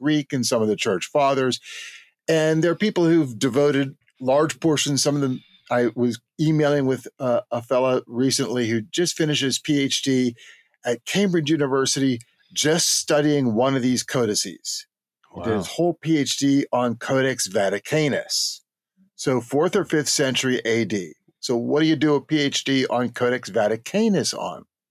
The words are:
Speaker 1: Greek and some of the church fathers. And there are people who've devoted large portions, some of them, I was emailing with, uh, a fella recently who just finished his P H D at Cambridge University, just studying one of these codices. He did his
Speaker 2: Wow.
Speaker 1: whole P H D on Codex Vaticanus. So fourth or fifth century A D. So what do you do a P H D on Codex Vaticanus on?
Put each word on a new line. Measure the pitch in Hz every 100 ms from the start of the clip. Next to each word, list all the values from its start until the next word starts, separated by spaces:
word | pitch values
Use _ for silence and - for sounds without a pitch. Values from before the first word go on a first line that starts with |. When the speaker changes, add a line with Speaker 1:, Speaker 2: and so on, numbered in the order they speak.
Speaker 1:
Greek | 143 151 143
and | 135 117
some | 120
of | 107
the |
church | 101 113 95 -
fathers. | 147 139 135 131 120 - - - - - _ -
And | 160 156 160
there | 170
are | 165
people | 214 180
who've | 165 165 135 110
devoted | 135 123 147 139 139 - _ _
large | 127 143 156 -
portions, | 165 143 147 135
some | 147
of | 143
them, | 135 123 - _ -
I | 123 120
was | 120 120 113 _ -
emailing | 156 156 147 147 131
with, | 123 - -
uh, | 127 120 -
a | 120
fella | 117 127 131 131 -
recently | 120 131 120 117 123 113
who | 117
just | 107 - 175 -
finished | 156 139
his | 135 -
P | - 143
H | 139 -
D | 135 131 123 117 - - _ _
at | 123 120
Cambridge | - 185 202 175 147
University, | 160 139 135 131 139 135 117 - _ _
just | - 151 165 - -
studying | - 151 147 143 127
one | 107 131 135
of |
these | 127 120
codices. | - 139 113 95 101 - - - - _ _ _ _
He | -
did | -
his | 107 -
Speaker 2:
Wow. |
Speaker 1:
whole | - 170
P | 160 156 156
H | 127 -
D | 139 139 -
on | 123 123 113
Codex | - 135 131 123 98
Vaticanus. | 104 98 98 - 156 151 98 - - - - _ _ _ _ _
So | - - 127
fourth | 117 143 175 202
or |
fifth | 160 156 135
century | - 139 127 131 123
A | 117 117
D. | 107 104 82 - _ _
So | - 120
what | 120 143
do | 160
you | 151
do | 151
a | 143
P | - 156
H | 143 -
D | - 135 127
on | 120 120
Codex | - 123 123 117
Vaticanus | 101 104 113 - 202 226 180 104 -
on? | 90 85 - _ _